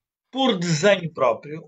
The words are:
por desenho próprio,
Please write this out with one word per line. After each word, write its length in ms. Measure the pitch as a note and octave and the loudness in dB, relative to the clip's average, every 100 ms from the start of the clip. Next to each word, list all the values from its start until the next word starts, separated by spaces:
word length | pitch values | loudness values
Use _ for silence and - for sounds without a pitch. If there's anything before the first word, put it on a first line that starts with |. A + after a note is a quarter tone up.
| _ _ _ | _ _ _
por 260 | C4 B3+ F#3 | -2 0 0
desenho 540 | F3 D3+ G3+ F#3+ E3 | 0 2 2 2 -2
próprio, 540 | - B2+ - D3 D#3+ | -2 0 0 -6 -16